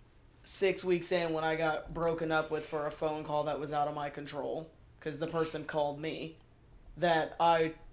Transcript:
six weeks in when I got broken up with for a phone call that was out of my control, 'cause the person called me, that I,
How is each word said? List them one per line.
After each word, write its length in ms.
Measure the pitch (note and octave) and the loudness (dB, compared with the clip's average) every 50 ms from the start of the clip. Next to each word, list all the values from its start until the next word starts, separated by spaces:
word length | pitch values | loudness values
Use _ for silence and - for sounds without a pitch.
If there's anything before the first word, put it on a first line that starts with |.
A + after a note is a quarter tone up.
| - - - - - - - - - | -20 -20 -20 -20 -20 -20 -20 -12 -6
six 400 | - - - G3+ F#3+ F#3 - - | -2 0 2 2 2 2 2 0
weeks 260 | F#3 F3+ F3 E3+ - | 2 2 2 2 2
in 220 | F#3 F3 E3+ E3 D#3+ | 0 2 2 2 0
when 100 | D#3 D#3 | 2 2
I 120 | D#3+ D#3+ D#3+ | 2 2 2
got 360 | E3 D#3 D#3 - - - E3 | 2 2 0 0 -4 -6 -4
broken 380 | E3 E3 E3+ E3 E3 E3 D#3+ | 0 0 2 2 2 0 2
up 180 | D#3+ D#3 D#3 D#3 | 2 2 2 0
with 160 | D#3+ D3+ D#3 | -2 -4 -4
for 220 | - - D#3 D3 D3+ | -4 -4 -4 -2 -4
a 40 | |
phone 340 | D3 - E3 D#3 D3+ D#3 D3+ | -4 -2 -2 -2 -2 -2 -4
call 180 | C#3 D3 D3 D3 | -2 0 0 0
that 160 | D#3 D3 C3 | 0 -2 -2
was 140 | D3 C#3+ D3+ | -2 -2 0
out 160 | D3 D3 D3 | 0 0 0
of 40 | D3 | 0
my 160 | D3 D3 C#3+ | -2 -4 -6
control, 600 | C#3 D3 D3 C#3 C#3+ D3 C3 C#3+ A#2+ D#3+ D#3+ D#3+ - - - - - - | -6 -8 -10 -8 -6 -6 -4 -4 -4 -6 -6 -10 -14 -20 -20 -20 -18 -12
'cause 180 | - D#3+ D3 C#3 | -8 -8 -6 -4
the 80 | D#3+ D3+ | -4 -2
person 380 | D#3+ E3 D#3+ D#3+ - D#3 D3+ | 0 0 0 0 -2 -6 -6
called 340 | - - D#3 D3 D3 C#3+ C#3+ | -4 0 0 0 0 0 -4
me, 380 | D#3 D#3+ - - D3 D#3+ D#3+ - - - - - - - - - - - - | -6 -6 -6 -6 -8 -10 -12 -14 -20 -20 -20 -20 -20 -20 -20 -20 -20 -18 -6
that 400 | - D#3+ F3 E3 D#3+ D#3 - - - | 0 4 4 4 4 2 0 0 4
I, 320 | E3+ E3+ E3+ E3 E3 D#3+ D#3+ - - - | 4 6 6 6 4 2 -2 -6 -14 -18